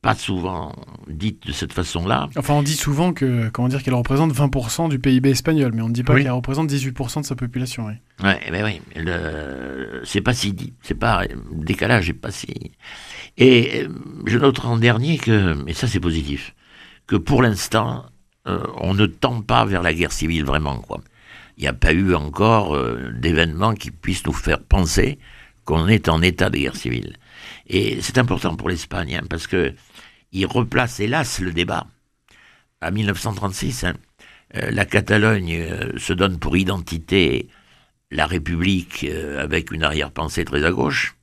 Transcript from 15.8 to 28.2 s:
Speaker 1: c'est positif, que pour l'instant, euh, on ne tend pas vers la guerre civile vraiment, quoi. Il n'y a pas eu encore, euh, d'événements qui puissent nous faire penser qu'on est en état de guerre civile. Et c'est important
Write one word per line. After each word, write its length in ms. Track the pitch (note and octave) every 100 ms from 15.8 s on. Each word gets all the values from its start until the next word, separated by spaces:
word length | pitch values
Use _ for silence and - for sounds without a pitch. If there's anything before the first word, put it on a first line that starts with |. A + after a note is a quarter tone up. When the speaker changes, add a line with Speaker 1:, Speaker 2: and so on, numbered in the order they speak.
| B2
Speaker 1:
c'est 120 | F#2+
positif, 540 | F2 D#2+ C#2+ C#2 - _ _ - - - -
que 100 | G#2
pour 240 | - C#3+
l'instant, 640 | B2 G2 - A2 A#2 - - _ _ _ -
euh, 120 | F2+ - -
on 160 | E2
ne 140 | G2 G#2+
tend 340 | - B2+ A#2+
pas 240 | G#2 A#2+
vers 180 | G#2 F#2+
la 120 | F2
guerre 180 | E2 D#2+
civile 320 | - D#2 E2
vraiment, 320 | C#2 D2+ D2 B1+
quoi. 240 | - - - _ - - - -
Il 60 |
n'y 60 | C#2
a 40 |
pas 220 | B1 D#2+
eu 200 | E2 F#2+
encore, 640 | E2+ D2 D2+ G#2+ A2 F#2 D2
euh, 340 | A#1+ A#1 B1+ A#1
d'événements 540 | D2+ D#2+ E2 D#2 G#2+
qui 180 | G#2+ -
puissent 360 | D2+ - - D#2
nous 80 |
faire 260 | C#2+ - D2+
penser 580 | - G2 E2+ - - - - - - _
qu'on 240 | - D#2+ E2
est 220 | A2 -
en 100 | D#2+
état 300 | F2+ E2 F#2
de 80 | -
guerre 180 | C2 -
civile. 400 | B1 A#1+ G1+ - _ - - - _
Et 340 | F#2 G#2+ -
c'est 160 | -
important 360 | B2+